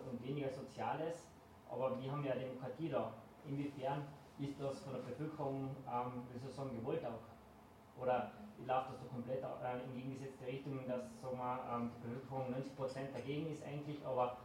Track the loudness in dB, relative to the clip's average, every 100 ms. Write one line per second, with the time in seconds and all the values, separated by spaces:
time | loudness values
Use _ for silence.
0 | -2 -2 0 2 2 0 -4 0 2 2
1 | 2 0 -6 -16 -18 -16 -4 2 4 4
2 | 2 2 4 2 2 -2 -4 0 2 4
3 | 4 0 -10 -10 -2 0 2 2 2 2
4 | 0 -6 -12 -2 -2 0 0 0 -2 -2
5 | -2 -2 -2 2 2 2 0 -2 0 2
6 | 2 0 -4 -6 -4 -2 -2 0 2 2
7 | 2 -2 -6 -14 -16 -18 -18 -18 -16 0
8 | 6 6 6 -2 -10 -6 4 4 4 -2
9 | -4 -4 0 0 0 0 0 0 -2 -4
10 | -4 -4 -6 -4 -4 -2 -2 -2 0 0
11 | -2 -6 -4 0 0 0 0 0 0 -2
12 | -4 -4 -2 0 0 0 -2 -2 -2 0
13 | -2 -2 0 0 0 -2 -2 -2 -2 -2
14 | 2 4 4 4